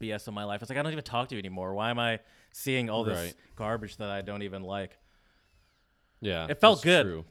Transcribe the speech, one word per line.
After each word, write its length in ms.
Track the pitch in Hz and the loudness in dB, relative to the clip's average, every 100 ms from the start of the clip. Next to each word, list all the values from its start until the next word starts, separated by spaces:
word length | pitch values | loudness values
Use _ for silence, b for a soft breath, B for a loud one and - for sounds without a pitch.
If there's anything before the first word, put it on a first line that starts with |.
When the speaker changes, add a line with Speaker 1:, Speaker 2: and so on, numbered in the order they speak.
Speaker 1:
B 100 | 110 | -6
S 160 | 104 - | -6 -6
in 80 | |
my 80 | 104 | -6
life." 200 | 104 101 | -4 -6
It's 60 | 113 | -4
like, 80 | 135 | -4
I 20 | |
don't 80 | 151 | -2
even 140 | 156 | -4
talk 240 | - 117 131 | -4 -2 -2
to 80 | 117 | -4
you 20 | |
anymore. 360 | 95 92 92 | -8 -6 -4
Why 160 | 98 113 | -2 -2
am 100 | 120 | 0
I 180 | 117 110 b b b | 0 0 b b b
seeing 380 | - 139 131 117 | -8 -2 0 0
all 140 | 110 | 0
this 120 | 110 90 | 0 0
Speaker 2:
Right. 140 | 87 - b | -4 -8 b
Speaker 1:
garbage 440 | - 107 113 104 - | -6 -4 -2 -6 -8
that 120 | 104 | -6
I 100 | 101 | -6
don't 200 | 98 101 | -6 -6
even 200 | 101 98 | -6 -8
like? 360 | 92 98 92 - _ _ _ _ _ _ _ _ _ _ _ - | -6 -6 -6 -10 _ _ _ _ _ _ _ _ _ _ _ -6
Speaker 2:
Yeah, 280 | 104 85 156 | -2 0 -2
Speaker 1:
It 100 | 147 | 6
felt 180 | 220 170 | 8 8
Speaker 2:
that's 60 | |
Speaker 1:
good, 180 | 160 180 | 6 6
Speaker 2:
true. 200 | 104 80 80 | 6 0 -6